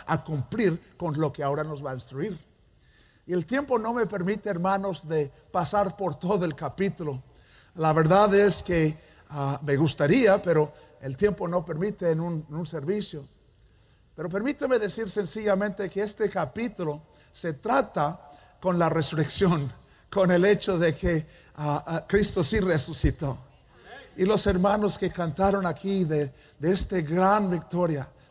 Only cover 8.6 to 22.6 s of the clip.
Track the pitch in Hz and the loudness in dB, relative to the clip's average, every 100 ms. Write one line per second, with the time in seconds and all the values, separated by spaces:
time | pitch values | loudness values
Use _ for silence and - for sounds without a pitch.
8.6 | - 170 156 156 - _ - 147 139 139 | 0 2 2 -2 -12 _ -12 -6 -4 -4
9.6 | 147 139 156 - 147 254 214 196 185 156 | 0 2 2 2 4 6 6 4 4 2
10.6 | 151 - - - 135 131 208 - 175 180 | 0 -4 -20 -14 -10 0 0 0 -2 -4
11.6 | 170 156 208 208 175 160 170 160 151 156 | -4 -4 -4 -2 -2 0 -2 -6 -8 -8
12.6 | 175 160 143 208 202 151 135 _ _ _ | -8 -6 -4 -4 -4 -10 -16 _ _ _
13.6 | _ _ _ _ _ - 170 190 254 285 | _ _ _ _ _ -10 -6 -4 -2 -2
14.6 | 269 240 202 220 208 208 180 220 208 190 | 0 0 0 -4 -6 -4 -4 -2 0 2
15.6 | 208 196 190 196 208 - 208 190 151 214 | 0 -4 -6 -4 -6 -2 -4 -2 -4 -4
16.6 | 240 - 156 151 - _ _ - 170 139 | -6 -4 -6 -6 -12 _ _ -10 -8 -6
17.6 | 214 269 - 175 147 175 - - - _ | 0 0 0 -2 -2 -4 -14 -20 -20 _
18.6 | 185 175 165 170 - 160 147 - 190 160 | -2 2 2 2 -2 -2 -2 2 2 2
19.6 | 139 - - _ - 196 185 175 196 208 | -2 -10 -20 _ -4 2 4 6 4 4
20.6 | - 175 170 - 175 160 156 - - - | 0 0 2 0 0 0 -2 -14 -18 -6
21.6 | 147 147 - 165 - 202 - 190 143 220 | -2 -2 -4 -8 0 0 2 0 0 0